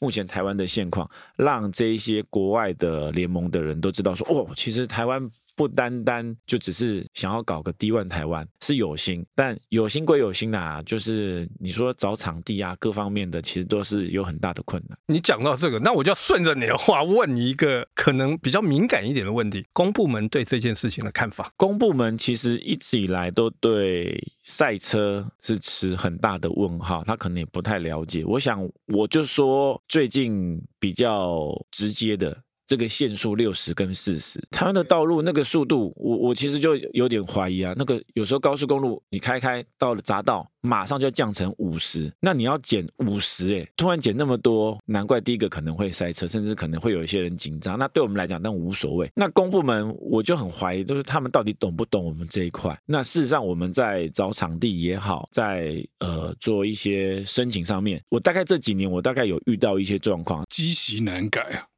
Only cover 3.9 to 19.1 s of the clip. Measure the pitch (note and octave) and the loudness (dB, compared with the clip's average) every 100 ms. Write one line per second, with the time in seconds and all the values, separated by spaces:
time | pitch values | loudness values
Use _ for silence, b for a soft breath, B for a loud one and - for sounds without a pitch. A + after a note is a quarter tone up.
3.9 | F2+ F#2+ F2+ - D#3 F#2 - - A2 A#2+ | 0 -2 -2 0 0 0 -4 -4 -4 -4
4.9 | A#2 A#2+ C3 B2+ - _ - D3 C3+ A#2+ | -2 -2 -2 -4 -12 _ -2 0 2 0
5.9 | B2 A#2 A#2+ A#2 A2+ - B2 - F2+ A#2+ | 0 -2 -2 -4 -10 -2 -2 0 0 0
6.9 | G2+ - - F#2+ A2+ A2+ D#2+ D#2 E2 G#2+ | 0 -4 -4 -2 -2 -2 -4 -4 -2 0
7.9 | A2+ F#2 F2 D#2 E2 D#2 - - C#3+ F#2+ | 2 0 -4 -2 -4 -6 -8 -2 0 0
8.9 | D2+ - F2 F2 - C3+ A2 - A2 G#2+ | -2 -4 -4 -4 -2 -2 -2 -2 0 2
9.9 | C#3+ D#3+ D3 A2 F2+ A2+ G#2+ E2 D2+ D#2+ | 0 4 4 4 0 -2 -2 -4 -8 -6
10.9 | A2+ G#2 A2 G2+ F2+ E2+ - F2+ F2+ B2 | -4 -2 -2 -2 -4 -6 -8 -6 -2 -2
11.9 | B2+ G2 A2 F#2 E2 E2+ G2+ F#2 F#2 A2+ | 0 -2 -2 -6 -6 -4 -4 -4 -4 -4
12.9 | G#2 G2+ G2+ F#2 E2 - F2+ F#2 G#2 G2+ | -2 -2 -2 -4 -4 -4 -4 -2 -2 0
13.9 | G#2 E2+ F2+ F#2 D#2+ F#2 E2+ - F2 - | -2 -2 -2 -4 -4 -4 -6 -8 -8 -10
14.9 | - - D#3+ E3+ A#2 C#3 C3 D#3+ A2+ F3 | -12 -2 0 2 2 2 0 0 2 2
15.9 | G3 D3 G3 - F#4 E3 C#3 A2+ B2 - | 4 4 2 4 4 4 2 2 2 4
16.9 | D#3+ E3 G#3+ F#3 B2 B2 C3 D3+ B2+ B2 | 4 6 4 4 2 0 2 2 2 -2
17.9 | - - C3+ C3+ E3 C3+ F#3+ G3+ C#3 A#3+ | 0 2 4 2 0 0 0 2 4 4
18.9 | - G#2 | 2 0